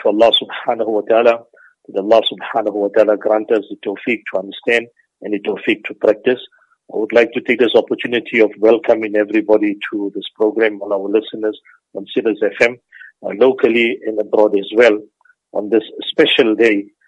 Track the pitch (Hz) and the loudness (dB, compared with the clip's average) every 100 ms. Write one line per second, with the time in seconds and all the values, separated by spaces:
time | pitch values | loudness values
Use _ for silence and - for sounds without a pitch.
0 | 110 104 113 - 120 - - 113 110 107 | -2 2 4 2 -2 -8 -6 -4 -2 -2
1 | 101 110 120 117 - _ _ _ - 101 | 0 2 2 0 -4 _ _ _ -10 -4
2 | 101 113 - 95 - 117 107 104 101 110 | 2 2 2 -4 -6 -4 -4 -2 0 2
3 | 104 104 107 107 107 113 - 101 110 98 | 2 2 0 -2 0 -2 -4 -10 -10 -8
4 | - 110 - 95 98 - - 117 117 _ | -6 -6 -6 -8 -8 -8 -2 -2 -2 _
5 | _ _ 107 101 104 95 - 110 - - | _ _ -6 -6 -4 -6 -4 -4 -6 -2
6 | 107 107 123 123 - _ _ _ - 101 | 0 0 0 -2 -6 _ _ _ -10 -6
7 | 110 113 120 - - 117 117 120 - 117 | 0 2 2 0 -2 0 2 2 2 -4
8 | 120 120 - 120 104 101 110 117 - 110 | -4 -6 -2 0 0 2 2 2 2 0
9 | 110 104 104 107 107 107 104 104 - 107 | 0 -2 0 0 2 2 0 -4 -8 -6
10 | 101 98 - - 107 107 110 101 98 98 | -6 -8 -10 -2 -2 0 -2 -2 -6 -4
11 | 98 107 107 113 107 104 _ _ _ 95 | -2 -2 -2 -6 -6 -6 _ _ _ -16
12 | 98 127 110 104 101 - 120 123 _ - | -8 -4 -2 -2 -2 0 0 -2 _ -20
13 | - _ 95 101 131 131 120 117 113 101 | -20 _ -6 2 2 4 2 2 0 -2
14 | 110 107 104 110 107 101 95 107 120 107 | -6 -6 0 2 2 2 0 4 4 4
15 | - _ _ _ _ 101 104 110 - - | -4 _ _ _ _ -8 -2 -2 -2 -10
16 | - - 156 - 113 107 117 101 101 _ | -4 0 2 2 2 4 2 2 -4 _